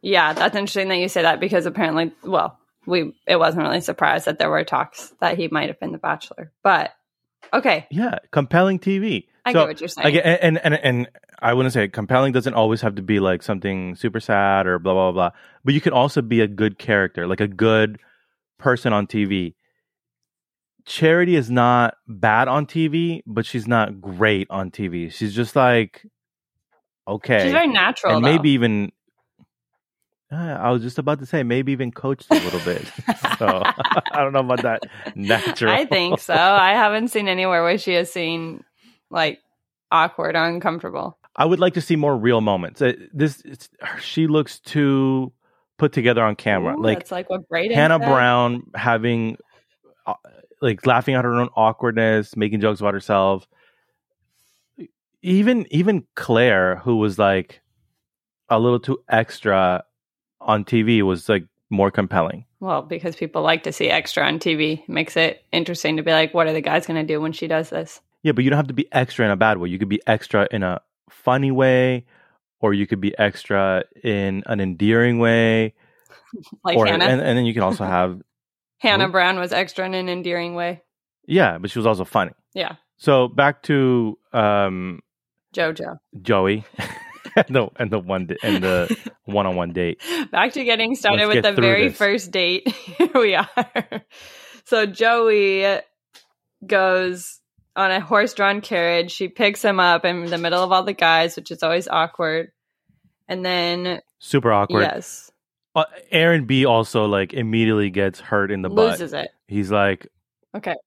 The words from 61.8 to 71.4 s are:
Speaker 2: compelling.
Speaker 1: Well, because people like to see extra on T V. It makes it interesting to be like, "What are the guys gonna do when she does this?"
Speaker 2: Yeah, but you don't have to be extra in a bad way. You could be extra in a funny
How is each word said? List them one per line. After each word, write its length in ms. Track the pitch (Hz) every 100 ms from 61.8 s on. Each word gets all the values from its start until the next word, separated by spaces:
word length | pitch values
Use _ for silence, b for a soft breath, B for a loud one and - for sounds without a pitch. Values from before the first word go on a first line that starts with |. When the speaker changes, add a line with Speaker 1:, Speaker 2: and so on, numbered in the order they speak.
| 98
Speaker 2:
compelling. 540 | - 98 92 82 - - _
Speaker 1:
Well, 200 | 190 147
because 340 | 151 170 170 165
people 260 | 160 160
like 220 | 156 165
to 80 | 160
see 180 | 151 -
extra 360 | 160 160 - 143
on 140 | 156
T 160 | 175 156
V. 280 | 156 156 -
It 40 |
makes 260 | 160 160 -
it 280 | 165 - _
interesting 440 | 165 170 175 156 156
to 60 |
be 80 | 156
like, 220 | 160 160
"What 140 | 175 160
are 40 |
the 60 | 156
guys 240 | 147 160 170
gonna 200 | 160 156
do 160 | 151
when 100 | 156
she 160 | 156 165
does 220 | 160 160
this?" 320 | - - - _ _
Speaker 2:
Yeah, 80 | 156
but 100 | 123
you 60 | 131
don't 80 | 143
have 100 | 139
to 60 |
be 180 | 123 147
extra 320 | 127 127 - 113
in 60 |
a 60 | 98
bad 220 | 110 101
way. 100 | 90
You 80 | 92
could 80 | 101
be 140 | 104 -
extra 380 | 110 - 107 101
in 120 | 110
a 180 | 92 90 _ _ _
funny 420 | - - 127